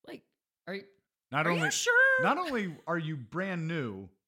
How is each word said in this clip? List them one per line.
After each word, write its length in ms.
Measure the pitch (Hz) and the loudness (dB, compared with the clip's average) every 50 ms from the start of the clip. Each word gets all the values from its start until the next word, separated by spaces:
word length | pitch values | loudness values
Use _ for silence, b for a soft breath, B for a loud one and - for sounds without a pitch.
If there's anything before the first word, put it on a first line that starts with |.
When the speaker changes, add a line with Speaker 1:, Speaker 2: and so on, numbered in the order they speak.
| - | -16
Speaker 1:
Like, 160 | - 330 240 _ _ _ _ _ _ _ _ _ | -16 -16 -16 _ _ _ _ _ _ _ _ _
are 80 | 170 190 | -10 -10
you, 100 | 196 196 - _ _ _ _ _ _ _ _ | -10 -12 -16 _ _ _ _ _ _ _ _
Speaker 2:
Not 140 | 127 143 156 | 0 2 2
Speaker 1:
are 40 | 170 | 4
Speaker 2:
only, 140 | 175 170 - | 2 2 2
Speaker 1:
you 60 | - | 0
sure?" 520 | - - - 480 480 494 523 539 523 523 | 0 0 2 4 6 6 6 6 6 4
Speaker 2:
not 140 | 523 196 269 | 4 2 2
only 400 | 349 370 320 262 226 202 180 151 - - | 2 0 -2 -2 -2 -2 -4 -6 -8 -4
are 120 | 156 170 170 | -2 -2 -2
you 180 | 160 156 160 | -2 -4 -6
brand 500 | 139 120 - 143 170 190 196 185 170 160 | -8 -10 -8 -6 -6 -4 -4 -4 -4 -4
new 440 | 160 170 160 135 113 98 95 98 92 _ _ _ | -4 -2 -2 -4 -4 -6 -8 -12 -14 _ _ _